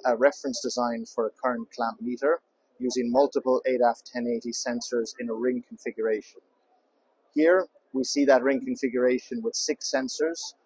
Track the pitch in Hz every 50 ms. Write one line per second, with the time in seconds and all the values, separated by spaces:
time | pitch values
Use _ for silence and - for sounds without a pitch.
0 | - 127 120 113 131 143 - - - 135 120 - - 120 - 123 120 120 117 113
1 | 113 - - 120 113 107 - _ - 127 120 117 113 - - 123 117 113 110 -
2 | 113 123 120 - 135 151 170 - - _ _ _ _ _ _ - 127 123 120 127
3 | 120 120 120 135 143 135 - 135 - 131 127 123 - 131 127 120 120 120 117 -
4 | - - - 123 117 120 117 117 - 120 113 - - 127 120 120 - - 123 117
5 | 113 - - - 120 117 110 113 123 127 123 120 - _ 113 - - 120 - 113
6 | 110 110 107 104 - - - - _ _ _ _ _ _ _ _ _ _ _ _
7 | _ _ _ _ _ _ _ 147 156 170 180 190 170 - _ _ _ _ - 131
8 | 127 - - 143 143 135 131 123 123 139 135 127 131 131 120 - 139 123 120 123
9 | 127 127 127 123 - - 123 117 110 113 - - - - 139 - - - 147 131
10 | 131 120 - - 151 165 170 - - - - _ _